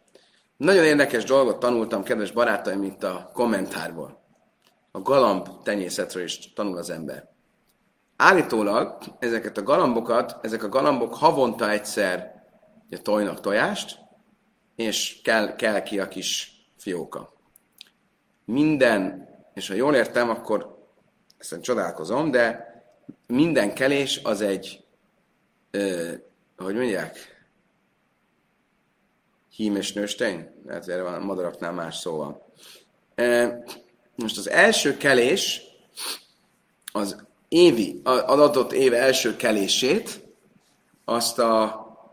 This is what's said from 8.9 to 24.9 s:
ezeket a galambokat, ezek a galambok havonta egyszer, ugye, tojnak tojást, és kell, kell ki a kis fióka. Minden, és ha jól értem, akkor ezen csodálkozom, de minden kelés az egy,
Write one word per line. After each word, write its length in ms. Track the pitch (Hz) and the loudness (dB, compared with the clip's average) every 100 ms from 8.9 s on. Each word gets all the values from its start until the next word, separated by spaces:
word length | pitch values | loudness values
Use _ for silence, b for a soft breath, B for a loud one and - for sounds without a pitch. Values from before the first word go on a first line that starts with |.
| - - - | -6 -18 -8
ezeket 380 | 120 113 107 107 | -4 -4 -4 -6
a 60 | |
galambokat, 760 | 101 160 147 117 117 117 123 - | 0 2 4 2 0 0 0 -6
ezek 220 | 113 110 | -6 -6
a 60 | 104 | -2
galambok 460 | 131 147 131 120 - | 0 2 0 -2 2
havonta 540 | 156 143 123 110 107 | 2 4 2 2 0
egyszer, 760 | 104 - - 95 90 - - _ _ _ _ - | 0 -2 -2 0 -2 -6 -18 _ _ _ _ -16
ugye, 120 | 87 | -10
tojnak 420 | - 104 101 82 | -2 0 0 -4
tojást, 600 | 101 104 165 202 - - - _ _ _ _ _ _ - | -2 0 0 -2 -10 -14 -20 _ _ _ _ _ _ -6
és 460 | 113 98 - - | -4 -4 -6 -6
kell, 320 | - 113 104 - | 0 0 0 -2
kell 280 | 113 101 | -2 -2
ki 160 | - 101 | -2 -4
a 80 | 92 | -6
kis 440 | 95 85 - - _ _ _ | -6 -6 -6 -8 _ _ _
fióka. 560 | 101 87 71 - - _ _ _ _ _ - _ _ _ _ _ - | -8 -8 -8 -12 -14 _ _ _ _ _ -20 _ _ _ _ _ -4
Minden, 840 | 127 156 147 123 104 92 - - - _ | 2 2 4 4 4 0 -6 -16 -20 _
és 140 | - 92 | -12 -6
ha 60 | |
jól 220 | 95 139 135 | -2 2 2
értem, 340 | 110 123 120 | 2 0 0
akkor 580 | 110 - 104 - - _ _ _ _ _ _ | -2 -2 -4 -4 -18 _ _ _ _ _ _
ezen 240 | - 87 | -14 -10
csodálkozom, 680 | - 117 85 82 80 123 156 | -4 -2 -2 -6 -4 -2 0
de 420 | 123 117 - - - _ _ - - - | 2 2 0 -12 -20 _ _ -20 -20 -2
minden 460 | 123 170 131 104 | 2 4 4 0
kelés 460 | - 131 143 135 - | 0 0 2 0 -4
az 180 | 113 104 | -2 -2
egy, 440 | 104 95 - - _ | 0 -2 -6 -18 _